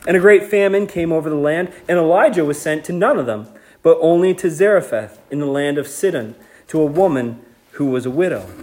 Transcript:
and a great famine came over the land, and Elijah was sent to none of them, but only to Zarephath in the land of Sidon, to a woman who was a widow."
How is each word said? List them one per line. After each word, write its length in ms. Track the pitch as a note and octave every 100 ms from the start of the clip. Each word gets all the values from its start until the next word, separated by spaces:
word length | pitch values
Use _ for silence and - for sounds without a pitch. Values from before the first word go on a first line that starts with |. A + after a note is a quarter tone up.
| -
and 100 | F#3
a 40 |
great 240 | G3+ G3
famine 420 | - G#3 G3 G3 G3+
came 260 | F3 E3+
over 160 | D#3+ D#3
the 80 | D3
land, 340 | D3 E3 F3+ - -
and 120 | F3
Elijah 440 | D#3+ F#3 C#4+ F3+
was 160 | D3 D3
sent 280 | D#3+ D#3 D#3
to 60 |
none 240 | F3 A#3 A#3
of 80 | B2
them, 220 | G#2+ A2+ - _ _
but 160 | D#3+ E3
only 320 | E3 F3 F#3
to 160 | F3+ F3+
Zarephath 720 | D#3 G3+ G3 - A2 G#2+ - -
in 80 | C#3+
the 60 |
land 320 | C#3+ C#3 C#3+ C#3+
of 100 | C3
Sidon, 500 | - G3 C3 A2 A2+ - - -
to 120 | D#3+
a 60 | D3+
woman 580 | D#3 F#3+ C3+ A#2+ A#2 - _ _
who 120 | -
was 220 | C#3+ B2+ B2+
a 40 |
widow." 360 | C#3 F3+ A2 F#2 -